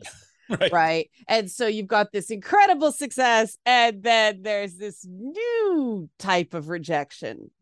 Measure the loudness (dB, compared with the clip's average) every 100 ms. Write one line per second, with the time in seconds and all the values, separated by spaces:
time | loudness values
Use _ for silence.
0 | -20 -20 _ _ -8 -2 0 2 2 0
1 | -4 _ -2 -2 -2 -4 -4 -2 0 0
2 | 0 -4 -8 -10 0 4 6 6 2 0
3 | -8 0 2 4 2 -2 2 4 4 0
4 | 2 4 4 0 -4 -4 -4 -8 -12 -12
5 | -18 -14 -12 -8 -4 0 0 0 0 -4
6 | -8 -10 -2 0 0 -6 -8 -8 -4 -4
7 | -4 -10 -12 -12 -16 _